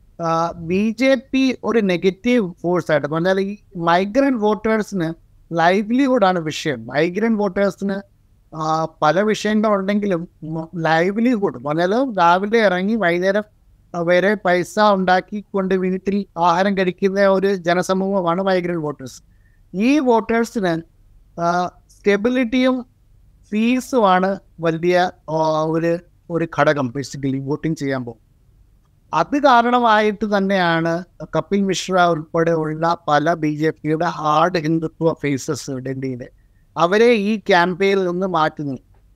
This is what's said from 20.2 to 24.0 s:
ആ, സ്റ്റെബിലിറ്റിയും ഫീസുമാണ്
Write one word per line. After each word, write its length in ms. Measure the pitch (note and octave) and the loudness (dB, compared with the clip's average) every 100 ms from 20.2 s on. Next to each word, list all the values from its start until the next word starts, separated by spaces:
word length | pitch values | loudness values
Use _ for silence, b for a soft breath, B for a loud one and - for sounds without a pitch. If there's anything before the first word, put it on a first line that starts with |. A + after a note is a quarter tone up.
| G#3+ A#3 A#3 A#3+ F#3 E3 - _ _ - _ - | 2 -2 -2 -2 -2 -2 -6 _ _ -20 _ -6
ആ, 300 | E3+ F3 F3+ - _ | -2 -2 -4 -8 _
സ്റ്റെബിലിറ്റിയും 960 | _ G3+ G3+ A#3 B3+ A#3 B3+ B3+ B3+ - _ _ _ _ _ - | _ 0 2 2 0 0 2 2 0 -6 _ _ _ _ _ -6
ഫീസുമാണ് 840 | G#3+ A#3 B3+ - B3+ | -2 0 0 0 2